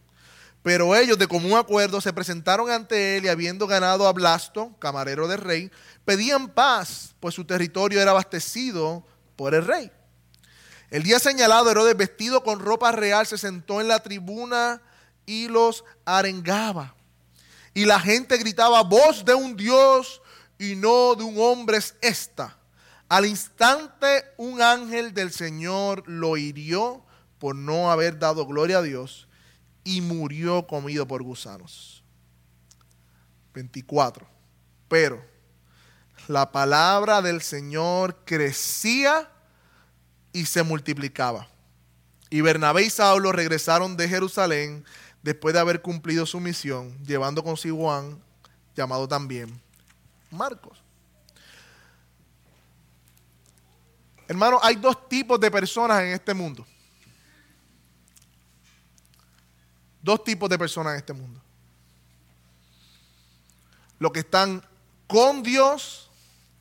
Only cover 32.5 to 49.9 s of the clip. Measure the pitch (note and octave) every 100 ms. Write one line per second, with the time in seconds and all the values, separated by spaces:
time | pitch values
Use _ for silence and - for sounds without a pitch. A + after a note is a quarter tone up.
32.5 | _ _ _ _ _ _ _ _ _ _
33.5 | C3+ B2+ C#3 B2+ C#3+ C3 - - _ _
34.5 | _ _ _ _ D#3+ D3 A#2 - _ _
35.5 | _ _ _ _ _ _ _ - C#3+ C#3
36.5 | C#3 C#3 D3 F3 G3+ G#3+ G#3 F3+ E3+ -
37.5 | D3 C#3+ D#3 E3+ F3+ F#3 - - D#3 C#3+
38.5 | C3+ - - A3 B3+ C#4 D#4 D#4 _ _
39.5 | _ _ _ _ _ _ _ _ F3 D#3+
40.5 | F3 E3 D#3 C#3 C#3+ C#3 - B2+ A2+ A2
41.5 | _ _ _ _ _ _ _ _ D3+ D#3+
42.5 | D#3 D3+ E3 G#3+ - G3+ G3 F#3+ F3+ E3
43.5 | D#3+ E3 E3 F#3 F3+ F3 F#3 F#3+ G3+ F#3
44.5 | D3 D3 D3 - - - _ D3+ D3 D#3
45.5 | E3+ E3+ E3+ F3+ E3+ E3 E3 D#3+ F3+ F3
46.5 | E3+ C#3 B2+ B2 C3 C#3+ C#3 C3+ D3+ D#3+
47.5 | D#3+ E3 D#3+ D#3+ C#3+ C#3+ D3+ _ _ _
48.5 | _ _ - C3 C3 C3+ C#3+ C#3 B2 A#2
49.5 | A#2+ _ _ _